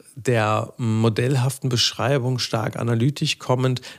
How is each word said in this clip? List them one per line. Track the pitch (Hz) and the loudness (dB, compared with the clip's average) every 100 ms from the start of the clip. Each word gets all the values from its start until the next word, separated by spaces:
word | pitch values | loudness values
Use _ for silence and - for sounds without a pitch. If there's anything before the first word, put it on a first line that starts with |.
| - | -20
der | - 120 117 107 110 113 - | -8 0 2 2 0 -2 -4
modellhaften | 117 110 113 107 123 139 131 - 131 | 0 2 2 2 2 2 0 -2 -2
Beschreibung | 117 - - 113 143 123 123 | 0 0 0 0 0 0 -2
stark | - 113 113 - | -2 -2 -2 -2
analytisch | 117 117 131 139 156 - | 0 2 2 0 -2 -2
kommend, | - 127 131 127 - | -2 0 2 -2 -6